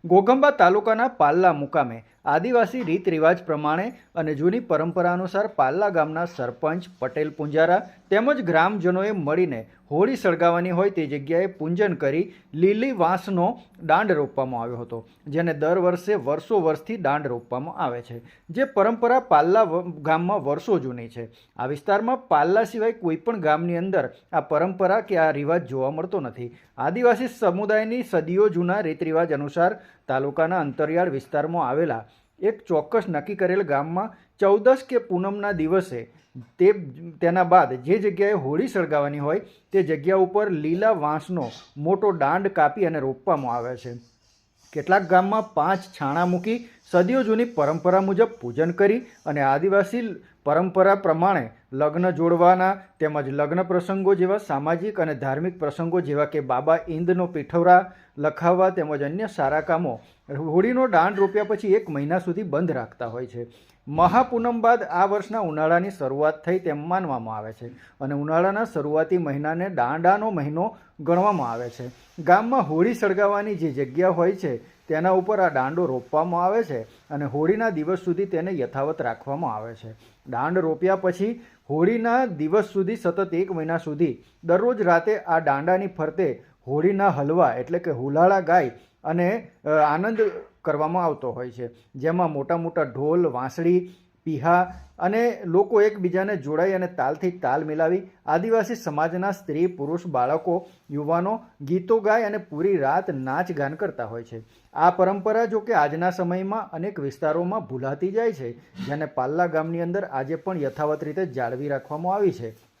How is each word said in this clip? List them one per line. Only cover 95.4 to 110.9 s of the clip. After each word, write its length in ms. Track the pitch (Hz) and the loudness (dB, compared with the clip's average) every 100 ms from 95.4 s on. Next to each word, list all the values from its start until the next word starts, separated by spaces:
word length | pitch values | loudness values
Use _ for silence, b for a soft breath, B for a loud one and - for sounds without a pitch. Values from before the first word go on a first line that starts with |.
લોકો 360 | 190 175 196 220 | 0 2 4 4
એકબીજાને 560 | 214 208 180 180 196 196 | 4 2 -2 -2 -2 -4
જોડાઈ 360 | 135 156 190 | -4 0 0
અને 140 | 185 180 | 0 -4
તાલથી 440 | 180 131 147 185 | -2 -4 -2 -4
તાલ 340 | 180 131 143 | -2 -2 -2
મિલાવી 380 | 156 156 160 180 185 B - | -2 -2 0 0 -4 B -2
આદિવાસી 480 | 160 220 226 208 | -2 2 0 0
સમાજના 560 | 233 165 147 165 180 196 | -6 -4 -2 -2 -2 -4
સ્ત્રી, 360 | 196 - 151 180 | -6 -6 -2 -2
પુરુષ, 400 | 180 147 170 175 | -2 -6 -6 -4
બાળકો, 640 | 131 123 160 180 175 175 B _ | -2 0 0 0 -4 -4 B _
યુવાનો 500 | 143 147 170 185 226 B B | -6 -2 -2 -2 -6 B B
ગીતો 400 | 139 185 185 226 | -4 -4 0 0
ગાય 220 | 208 220 | 2 0
અને 160 | 214 208 | 0 -6
પૂરી 380 | - 147 185 185 | -8 -2 0 2
રાત 340 | 135 165 190 | 2 0 -2
નાચ 420 | 139 131 143 180 | -6 -4 -4 -4
ગાન 220 | 156 139 | -4 -4
કરતા 300 | 156 196 - | -4 -8 -6
હોય 180 | 110 117 | -10 -10
છે. 200 | 117 113 113 b b | -12 -16 -18 b b
આ 160 | - 170 | 2 4
પરંપરા 540 | 180 185 202 202 220 | 4 0 2 0 0
જો 160 | 233 220 | 0 -2
કે 120 | 226 | 0
આજના 380 | 202 147 160 180 | 2 2 0 -2
સમયમાં 580 | 175 175 185 190 220 - | -2 -4 -4 -4 -6 -8
અનેક 300 | 160 190 190 | -8 -8 -6
વિસ્તારોમાં 600 | 139 135 156 160 175 214 | -10 -4 -2 0 -2 -4
ભૂલાતી 500 | 151 131 135 139 185 | -6 -8 -6 -4 -2
જાય 220 | 214 233 | 0 -2
છે, 200 | 156 120 120 | -4 -10 -12
જેને 480 | _ - 190 147 151 | _ -14 -8 -6 -4
પાલ્લા 400 | - 127 160 175 | -4 -2 0 0
ગામની 340 | 156 160 170 | 0 -2 -4
અંદર 240 | 170 190 | -4 -4
આજે 320 | 190 131 135 160 | -4 -6 -6 -6
પણ 220 | 190 180 | -6 -4
યથાવત 460 | 135 135 151 | -4 -2 -2